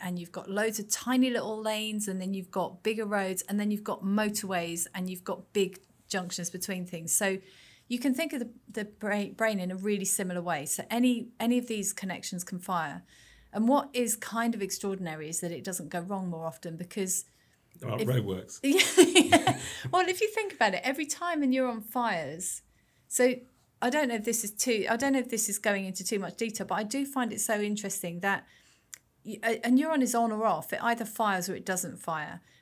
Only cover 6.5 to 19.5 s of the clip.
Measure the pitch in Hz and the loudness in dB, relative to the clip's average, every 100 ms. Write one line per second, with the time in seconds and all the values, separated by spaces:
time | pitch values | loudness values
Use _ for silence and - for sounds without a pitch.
6.5 | 180 190 185 180 165 165 - 196 190 - | -6 -6 -4 -6 -8 0 2 2 0 -6
7.5 | - - - _ 247 277 254 320 285 233 | -20 -20 -20 _ 0 2 2 0 -2 -6
8.5 | - - 226 208 - 214 208 202 - 220 | -10 -10 -6 -6 -6 -2 0 -2 0 0
9.5 | 202 180 185 202 202 190 - 185 180 175 | 0 -2 -2 0 0 0 0 0 -2 -2
10.5 | 156 151 - - 233 247 233 - - 233 | -4 -2 -6 -2 4 4 4 -2 -2 2
11.5 | 247 240 220 196 - 190 170 - 180 - | 2 2 -2 -2 -4 -6 -6 -6 -8 -6
12.5 | 180 190 180 156 165 - - - - - | -8 -2 -2 -2 -8 -14 -20 -20 -20 -8
13.5 | 202 226 277 277 247 233 - - 226 233 | 2 4 4 2 0 0 -2 -4 0 0
14.5 | 226 190 - 202 190 170 156 151 170 170 | 0 -4 -4 -4 -4 -6 -6 -6 -4 -4
15.5 | 160 190 180 143 175 175 196 185 165 165 | -6 -6 -6 -6 -6 -4 -4 -4 -4 -6
16.5 | 160 175 160 175 - 185 - - _ _ | -8 -10 -10 -8 -4 0 -2 -4 _ _
17.5 | _ _ - 123 113 165 127 101 92 - | _ _ -10 -4 -2 2 2 2 -4 -6
18.5 | - 277 359 - - 320 - 330 359 - | -2 2 4 6 8 10 8 8 6 6